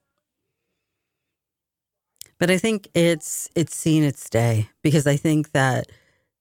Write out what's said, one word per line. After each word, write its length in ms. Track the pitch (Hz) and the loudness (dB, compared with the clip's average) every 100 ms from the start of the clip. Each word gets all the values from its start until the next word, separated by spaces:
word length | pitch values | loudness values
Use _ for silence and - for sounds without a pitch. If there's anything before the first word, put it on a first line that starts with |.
| _ _ _ _ _ _ _ _ _ _ _ _ _ _ _ _ _ _ _ _ _ _ - - | _ _ _ _ _ _ _ _ _ _ _ _ _ _ _ _ _ _ _ _ _ _ -16 -4
But 80 | 175 | 0
I 80 | 185 | 0
think 300 | 226 214 - 175 | 0 -4 -4 0
it's, 520 | 170 165 - - - | 2 0 -6 -10 -6
it's 220 | - 151 - | -4 -4 -4
seen 260 | 165 156 | 0 2
its 240 | 147 - - | 2 -2 -4
day 420 | 113 117 113 104 _ | 0 0 0 -4 _
because 240 | 156 151 143 | 0 2 2
I 100 | 143 | 0
think 360 | 165 151 147 | 0 0 0
that 400 | 143 135 120 - - _ _ _ _ | 0 0 -2 -6 -16 _ _ _ _